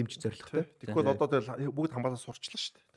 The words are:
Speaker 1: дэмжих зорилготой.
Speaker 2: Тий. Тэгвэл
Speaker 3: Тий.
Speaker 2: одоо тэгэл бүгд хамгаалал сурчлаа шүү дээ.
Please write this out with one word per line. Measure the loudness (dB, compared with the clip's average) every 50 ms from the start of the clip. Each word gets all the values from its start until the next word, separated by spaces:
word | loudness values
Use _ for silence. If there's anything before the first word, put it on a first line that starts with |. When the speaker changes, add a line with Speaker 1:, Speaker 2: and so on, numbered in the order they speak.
Speaker 1:
дэмжих | 0 -2 -2 -4
зорилготой. | -4 -4 -4 -4 -10 -2 -2 -2 -2
Speaker 2:
Тий. | -2 _ -12 -6 0
Тэгвэл | 2 4 4
Speaker 3:
Тий. | 4 6
Speaker 2:
одоо | 4 4 4
тэгэл | 4 2 2 2 -4 -2 -2 -2
бүгд | 0 0 -2 0 0
хамгаалал | 0 0 0 -2 -2
сурчлаа | -8 -12 -12 -12 -12 -10 -8 -6
шүү | -8 -8 _
дээ. | -14 _ _ _